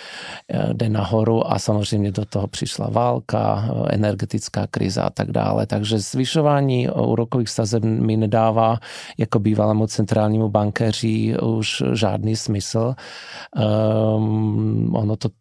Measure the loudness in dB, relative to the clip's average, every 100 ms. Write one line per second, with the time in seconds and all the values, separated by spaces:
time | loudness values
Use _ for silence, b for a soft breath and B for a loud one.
0 | B B B B -6 -2 -2 0 0 0
1 | 0 2 2 2 2 -2 0 0 0 0
2 | 0 -2 -4 -2 -4 -4 -6 -4 -2 0
3 | 0 0 -2 -2 0 0 -2 -2 0 2
4 | 2 0 -2 -4 -4 -4 -4 -2 -2 0
5 | -2 -2 -2 0 0 0 0 -2 0 -2
6 | -2 -2 -2 2 2 4 2 2 0 0
7 | 0 0 0 -2 -2 -2 0 0 0 0
8 | 2 2 2 2 4 4 4 2 B B
9 | B B 0 2 2 2 4 2 0 0
10 | 0 2 2 2 2 2 2 0 0 0
11 | 0 0 0 0 0 0 -2 -2 -2 2
12 | 2 0 -2 -2 -2 -2 -2 0 0 -2
13 | B B B B B -2 2 2 2 2
14 | 2 2 2 0 0 0 0 0 0 0
15 | 0 -2 -4 -6